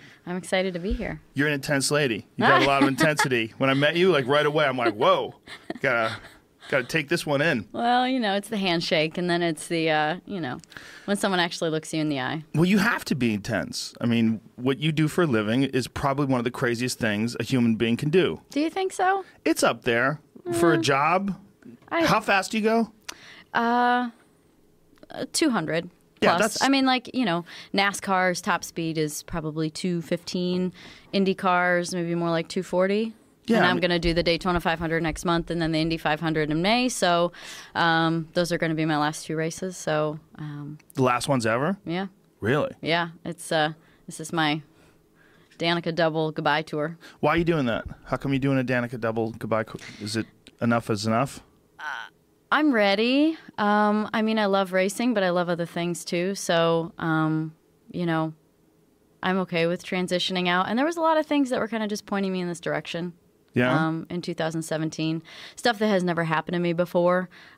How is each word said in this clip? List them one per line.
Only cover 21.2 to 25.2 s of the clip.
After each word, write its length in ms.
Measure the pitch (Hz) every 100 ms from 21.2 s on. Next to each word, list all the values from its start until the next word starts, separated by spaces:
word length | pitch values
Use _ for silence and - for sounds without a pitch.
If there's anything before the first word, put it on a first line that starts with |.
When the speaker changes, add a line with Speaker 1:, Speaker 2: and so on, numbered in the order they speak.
| 196 175 - _ - - -
Speaker 1:
I 140 | 330 311
Speaker 2:
how 140 | 226
fast 320 | 220 196 190
do 60 | 220
you 60 |
go? 280 | 214 226 226 - - - - - -
Speaker 1:
Uh, 560 | - 233 240 247 247 240 - _ _ _ _ _ _ _ _ -
uh, 120 | -